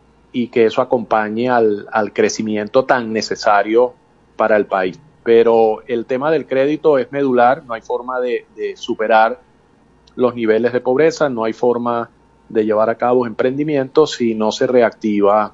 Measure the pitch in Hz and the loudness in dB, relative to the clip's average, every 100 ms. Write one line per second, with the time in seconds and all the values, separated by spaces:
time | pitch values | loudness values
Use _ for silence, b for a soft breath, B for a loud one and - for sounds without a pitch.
0 | _ _ _ 127 117 123 110 120 127 127 | _ _ _ -8 -4 2 2 2 0 -2
1 | 101 110 107 110 127 123 110 101 - 110 | 0 -2 -2 -4 0 2 2 0 -4 -4
2 | 101 - 107 - 110 107 107 131 131 131 | -2 -2 -2 -2 -4 -4 0 0 2 -2
3 | 113 110 101 98 113 101 104 113 123 - | -2 -6 -6 -4 0 2 2 2 0 -2
4 | _ _ _ - 110 107 98 98 92 - | _ _ _ -4 0 2 0 -2 -4 -6
5 | _ _ 117 117 117 113 113 107 - 120 | _ _ 2 4 6 4 2 0 -6 -8
6 | 113 131 147 156 123 131 139 151 160 139 | -4 -4 -2 -2 -2 -2 0 0 2 0
7 | 120 143 139 123 120 143 135 113 - 123 | 0 -4 0 4 2 2 -6 -14 -8 -8
8 | 120 127 123 113 - - 104 98 - 113 | -6 -6 -4 -6 -8 -10 -10 -10 -10 -6
9 | 110 110 113 123 _ _ _ _ _ _ | 2 4 2 -2 _ _ _ _ _ _
10 | _ - 123 117 110 110 117 123 127 131 | _ -2 -2 -2 0 2 2 -2 0 2
11 | 160 156 147 117 113 110 123 120 120 117 | 2 2 -4 -2 -4 -2 -2 0 -2 -4
12 | 117 _ _ _ _ 113 110 107 110 113 | -6 _ _ _ _ -2 0 2 0 0
13 | 120 127 120 - 127 139 151 147 131 156 | 0 0 -2 -2 -2 -2 -2 -2 0 0
14 | 147 - 120 110 107 - 131 123 110 - | 0 0 -4 0 -2 -2 0 2 2 0
15 | 110 104 101 107 104 | -2 2 2 2 0